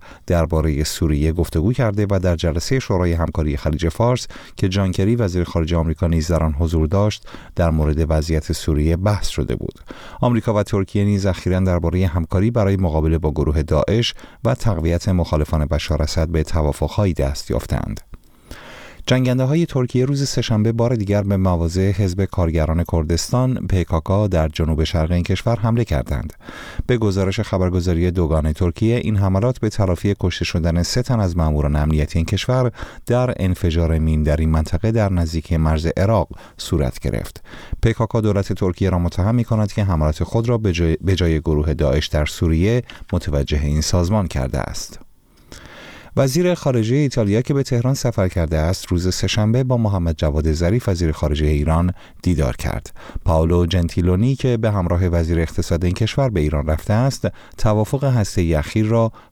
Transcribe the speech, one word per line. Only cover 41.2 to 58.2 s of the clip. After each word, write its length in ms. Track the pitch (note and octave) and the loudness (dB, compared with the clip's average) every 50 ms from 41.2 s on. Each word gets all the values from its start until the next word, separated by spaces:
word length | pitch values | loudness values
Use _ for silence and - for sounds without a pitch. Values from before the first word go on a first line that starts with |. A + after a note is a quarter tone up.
| F2+ E2 D#2+ D#2 | 2 2 2 2
گروه 340 | - E2 D#2 D2 D2+ D#2+ C#2+ | 2 0 0 2 2 0 0
داعش 320 | E2 D2+ C2+ C2+ D2+ - | 0 2 2 2 0 0
در 180 | - - D2+ D2+ | 0 0 -2 -2
سوریه 580 | - - - F2+ E2 D#2+ D#2+ F#2 G#2+ A#2+ B2 - - - - - - | -2 -2 0 0 2 2 2 2 2 2 0 -2 -6 -12 -16 -8 -4
متوجه 480 | F#2 E2+ - - D2 C#2+ C2+ - D2+ D2 | -4 -2 -2 0 0 0 0 0 0 0
این 180 | D2+ D2 D2+ D#2 | 0 0 0 0
سازمان 460 | E2 - - F2+ F2 E2+ G#2+ G#2+ F#2 | 0 0 2 2 2 2 0 0 0
کرده 320 | - - D2 C2 B1+ - C2 | -2 -2 -4 -4 -2 -4 -4
است. 400 | - - - - - - - - - - - _ _ _ _ - - - - - - - - - - - - - - - - | -4 -4 -8 -10 -12 -12 -14 -18 -20 -20 -20 _ _ _ _ -20 -20 -20 -20 -20 -20 -20 -20 -20 -20 -20 -20 -20 -14 -6 0
وزیر 380 | D3 C#3 C3+ B2+ E3+ F3 F3+ F3 | 0 0 2 2 2 2 2 0
خارجه 420 | - - D3 B2 A#2 G#2+ A2+ B2+ | 0 0 0 0 2 2 2 2
ایتالیا 460 | D3 D3+ C3 - B2+ G#2+ G2+ G2+ A#2 | 2 2 0 0 0 2 2 2 2
که 120 | B2+ - D3 | 2 0 0
به 80 | C#3 | 0
تهران 320 | C3 - B2+ A#2 A#2 B2+ C#3 | 0 0 0 0 0 0 0
سفر 340 | - - B2 - - F#2+ F2+ | 0 -2 -2 0 0 0 0
کرده 300 | - F#2 E2+ D#2 E2 D#2 | 0 0 0 0 2 0
است، 280 | D#2 E2+ G2 - - | 2 0 0 -2 -2
روز 280 | - F2+ E2+ F2+ F#2 - | -2 0 0 2 0 0
سه‌شنبه 500 | - - F#2+ - G#2+ G#2+ G#2+ A2+ C3 C3 | 0 -2 0 0 2 2 2 2 2 2
با 120 | B2+ B2+ | 2 0
محمد 380 | A#2 A2 G#2 G2+ F#2 E2+ E2 D#2+ - | 2 2 0 0 0 0 0 0 0
جواد 340 | E2+ D2+ C#2+ D#2 D2+ D#2+ | 0 0 0 2 2 2
ظریف، 360 | D2+ D#2 F2 E2+ G#2+ B2 - G#2 | 2 2 2 2 2 0 0 0
وزیر 240 | F#2 E2+ F2 D#2 | 0 0 0 0
خارجه 360 | D2+ - - D2 D2 D2+ D#2 D2+ | 0 0 -2 -2 0 2 2 2
ایران، 420 | D2+ D2 D2 D#2 D#2+ E2+ F2 F2+ F2 - - - - - | 2 2 2 2 2 2 2 0 -2 -4 -10 -20 -12 -4
دیدار 340 | - F2+ E2+ - C#2+ B1 - | 0 0 2 2 2 0 0
کرد. 360 | - - - - - - - - - - - - - - | 0 -2 -2 -4 -6 -8 -12 -16 -16 -16 -12 -10 -4 0
پائولو 420 | - E2 D#2+ E2 E2 F2 F2 F2+ | 2 2 2 4 4 4 4 2
جنتیلونی 680 | E2 F#2 F2+ E2+ E2 - F#2 E2+ F2+ F2+ F#2 A2+ C3 C3+ | 2 2 0 0 0 0 0 2 2 2 2 2 2 0
که 220 | - - B2+ A#2+ | 0 0 0 0
به 140 | A2+ A2+ G#2+ | 2 0 0
همراه 360 | G#2 G2 F2 E2+ F2 F2 F#2 | 0 0 0 0 2 2 2
وزیر 340 | F2 E2+ E2+ E2 E2 E2+ E2 | 2 2 2 2 2 2 0
اقتصاد 440 | E2 - - - - - F#2 D#2+ F2+ | 0 -2 -2 -4 -2 0 0 0 0
این 100 | F2 F#2 | 0 0
کشور 340 | - A2 A2 - C#3+ C3+ B2+ | 0 -2 -2 0 0 0 0
به 120 | G2+ E2 | 2 0
ایران 260 | D2+ D2+ D#2 D2 C#2 | 0 0 0 0 0
رفته 260 | D#2 D#2 D#2 - - | 0 -2 -2 0 0
است، 360 | G#2 A2 B2+ C#3 - - - - - - - - - - | 0 2 2 0 0 -2 -4 -6 -6 -8 -18 -16 -6 0
توافق 460 | - A2 G#2+ G#2+ G#2+ - C#3+ C3 C#3+ | 2 2 2 2 0 0 -2 -2 0
هسته‌ای 500 | C3+ B2+ A#2 | 2 2 2